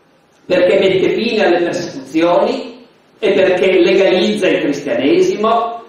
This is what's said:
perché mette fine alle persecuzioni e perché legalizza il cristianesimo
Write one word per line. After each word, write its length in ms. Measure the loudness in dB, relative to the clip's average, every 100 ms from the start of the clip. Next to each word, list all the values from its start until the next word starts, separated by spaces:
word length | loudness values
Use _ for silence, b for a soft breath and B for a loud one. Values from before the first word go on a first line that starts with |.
| _ _ _ _ -2
perché 320 | 0 2 2
mette 360 | 2 2 0
fine 320 | -2 -2 0 0
alle 160 | 0
persecuzioni 1120 | -2 -6 -8 -12 -6 -2 2 2 0 -4 -8 -16 -20 _ _ -6
e 120 | -2
perché 480 | 2 2 2 2 2
legalizza 680 | 4 4 2 2 0 0 0
il 120 | 0
cristianesimo 1200 | -2 -4 -4 -2 0 2 2 0 0 0 -2 -8